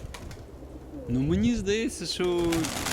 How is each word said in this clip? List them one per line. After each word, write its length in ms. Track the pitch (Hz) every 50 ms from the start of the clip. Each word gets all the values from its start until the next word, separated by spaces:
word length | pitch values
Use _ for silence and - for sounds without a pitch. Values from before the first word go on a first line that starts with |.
| - - - - - - - - - - - - - - - - - - - 277 -
Ну, 120 | - 120 127
мені 360 | 139 151 175 196 220 240 240
здається, 500 | 220 180 196 208 226 226 - - - 175
що 380 | 151 - - 180 175 175 175 170 170 170 165 156 135 - - - -